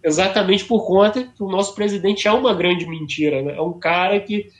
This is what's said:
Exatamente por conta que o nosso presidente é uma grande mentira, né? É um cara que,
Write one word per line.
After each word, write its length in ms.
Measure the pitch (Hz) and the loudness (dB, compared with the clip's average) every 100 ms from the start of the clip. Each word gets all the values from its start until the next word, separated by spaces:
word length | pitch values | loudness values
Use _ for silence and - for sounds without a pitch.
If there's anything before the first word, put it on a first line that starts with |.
Exatamente 600 | 165 151 190 202 190 202 | 0 2 2 2 2 0
por 220 | - 226 143 | 2 0 4
conta 380 | 190 208 254 | 4 4 2
que 180 | 254 _ | -8 _
o 60 | 196 | -4
nosso 260 | 185 202 | -2 -2
presidente 520 | - 208 202 190 208 208 | -2 -2 0 -2 0 2
é 40 | |
uma 220 | 233 247 | 2 2
grande 320 | 185 175 180 165 | 2 0 0 -4
mentira, 560 | 165 156 - 147 135 | -8 -8 -2 0 0
né? 140 | 143 143 | -4 -4
É 40 | |
um 180 | 175 170 | -6 -4
cara 420 | 165 175 185 202 | -2 0 0 0
que, 280 | 202 208 - | -2 -6 -6